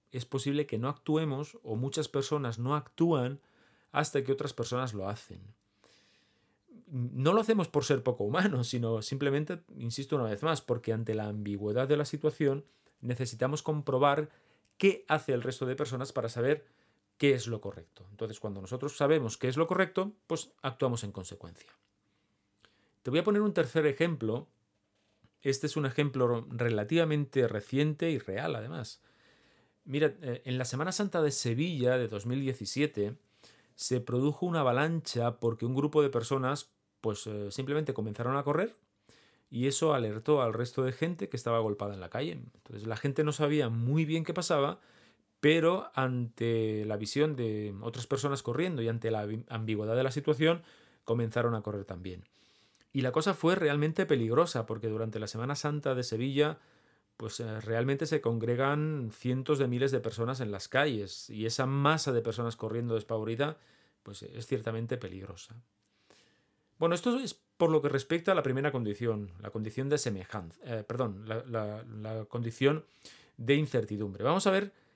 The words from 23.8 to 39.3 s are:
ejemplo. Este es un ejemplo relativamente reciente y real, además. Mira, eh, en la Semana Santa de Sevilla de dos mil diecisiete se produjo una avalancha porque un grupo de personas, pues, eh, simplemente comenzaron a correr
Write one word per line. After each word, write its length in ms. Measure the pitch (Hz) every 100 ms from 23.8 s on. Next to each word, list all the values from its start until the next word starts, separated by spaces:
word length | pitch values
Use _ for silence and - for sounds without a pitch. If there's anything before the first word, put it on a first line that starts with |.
| 151
ejemplo. 600 | 139 170 151 110 120 - _ _ _ _ _ _ _ _ _
Este 240 | 139 135 151
es 100 | 156
un 100 | 139
ejemplo 600 | 123 147 131 123 120 120
relativamente 1000 | 117 120 107 104 165 160 151 143 135 117
reciente 600 | 104 - 131 151 147 165
y 80 | 139
real, 360 | - 98 160
además. 460 | 120 110 160 110 - _ _ _ _ _ _ _ _ -
Mira, 260 | 139 151 143
eh, 220 | 139 120
en 140 | 131 127
la 60 |
Semana 280 | 123 127 170
Santa 300 | 185 202 175
de 80 | 151
Sevilla 680 | 143 120 117 170 151 123 127
de 120 | 113
dos 180 | 104 107
mil 140 | 131
diecisiete 760 | 135 127 101 135 147 104 101 139 _ _ - - _ -
se 240 | - 127
produjo 440 | 117 123 143 147
una 160 | 180 165
avalancha 800 | 131 123 156 165 - 120 117 -
porque 260 | 117 113
un 100 | 117
grupo 280 | 131 147 151
de 80 | 139
personas, 600 | 120 113 135 127 147 - _ _ _
pues, 260 | 113 104 -
eh, 240 | 104 101
simplemente 440 | 113 131 147 147
comenzaron 420 | 135 110 104 120 139
a 60 |
correr 320 | 143 156 226 - _ _ _ - _